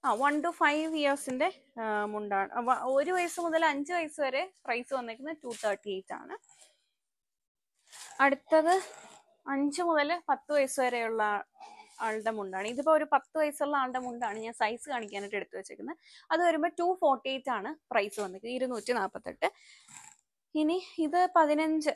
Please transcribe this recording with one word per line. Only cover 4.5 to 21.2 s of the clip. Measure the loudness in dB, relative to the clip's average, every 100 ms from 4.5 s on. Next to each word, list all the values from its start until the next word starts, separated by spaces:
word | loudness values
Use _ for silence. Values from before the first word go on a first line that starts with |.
| _
പ്രൈസ് | -6 -6 -4
വന്നേക്കുന്നത് | -6 -6 -10 -10 -10
ടു | -10 -4
തേർട്ടി | -4 -4 -6
എയ്റ്റ് | -8 -8
ആണ്. | -14 -12 -16 _ _ -20 _ _ _ _ _ _ _ _ _ _ _ _ -20 -18 2
അടുത്തത് | 2 2 _ 4 6 2 0 -16 -20 -20 _ _ -4
അഞ്ച് | 0 0 0
മുതൽ | 2 2 2 -2 -2
പത്ത് | -4 2
വയസ്സ് | 2 2 2
വരെയുള്ള | 0 2 -2 0
ആ-, | 0 0 -6 _ -20 -20 -20 -6
ആളുടെ | -4 -2 -4
മുണ്ടാണ്. | -4 -6 -4 -4
ഇതിപ്പോ | 0 4
ഒരു | 4 4
പത്ത് | 0 0 -2
വയസ്സുള്ള | -2 0 -2 0
ആളുടെ | 0 -4
മുണ്ടാണ് | -6 -6 -6 -6
ഞാൻ | -8
സൈസ് | -2 -2 -2 -6
കാണിക്കാനായിട്ട് | -6 -6 -8 -4 -6
എടുത്തു | -6 -10
വെച്ചേക്കുന്നത്. | -12 -12 -12 -12 _ -20 _
അത് | 2
വരുമ്പോ | 2 2 -2
ടു | 0 0 2
ഫോർട്ടി | 2 2 -2
എയ്റ്റ് | -6 -4
ആണ് | -4 -4 -10 _
പ്രൈസ് | -2 0 -4
വന്നേക്കുന്നത്, | -8 -8 -8 -4
ഇരുന്നൂറ്റി | -2 -4 -2
നാപ്പത്തെട്ട്. | -2 -2 -6 -12 -4 -4 -4 -20 -20 -20 -20 -20 _ _ _ _
ഇനി | 0 2 0 -4 -4
ഇത് | 0 4